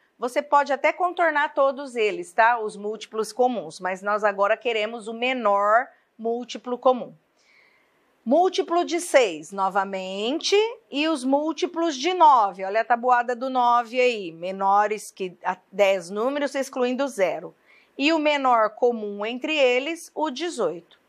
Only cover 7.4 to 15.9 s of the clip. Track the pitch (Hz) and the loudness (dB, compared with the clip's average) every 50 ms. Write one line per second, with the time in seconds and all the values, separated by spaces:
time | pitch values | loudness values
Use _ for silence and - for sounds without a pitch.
7.4 | _ _ _ _ _ _ _ _ _ _ _ _ _ _ _ _ - 226 262 320 | _ _ _ _ _ _ _ _ _ _ _ _ _ _ _ _ -2 2 4 4
8.4 | 359 381 370 381 320 294 339 349 349 262 302 339 339 - - 277 247 202 165 151 | 4 2 2 -2 -2 0 0 0 0 0 -2 -4 -2 2 4 4 4 4 0 -6
9.4 | 160 - 196 196 190 190 180 202 190 196 196 190 185 185 190 196 208 240 285 330 | -10 -10 -4 -2 -2 0 0 0 -2 -2 -4 -8 -8 -8 -6 -6 -4 -4 -4 -4
10.4 | - - 392 403 440 453 480 - _ _ - 277 302 320 320 277 247 262 269 285 | 0 2 4 4 4 2 -2 -10 _ _ -4 -2 -2 -2 -2 -2 0 0 0 0
11.4 | 302 311 311 - 349 349 349 330 330 339 294 254 262 349 370 359 330 302 277 247 | 0 -2 -4 -4 -4 -4 -2 -2 -2 -2 -2 -2 -2 -2 4 6 6 8 8 6
12.4 | 208 196 185 185 190 190 202 220 226 - 247 233 233 254 247 240 240 233 247 233 | 4 2 -2 -4 -6 -2 -2 -2 0 0 0 0 2 2 2 2 2 0 -4 -4
13.4 | 254 269 262 254 240 240 240 240 240 220 226 254 247 247 233 214 196 165 160 165 | -4 -2 0 2 2 4 4 2 0 0 0 0 2 2 0 -2 -6 -10 -10 -8
14.4 | 170 185 190 196 196 196 196 202 214 208 214 208 - - - - 196 180 175 - | -8 -8 -4 0 2 2 4 4 2 2 -2 -6 -8 -12 -10 -10 -10 -10 -10 -6
15.4 | - 180 185 - _ _ - 190 202 190 | -6 -6 -6 -6 _ _ 0 2 4 4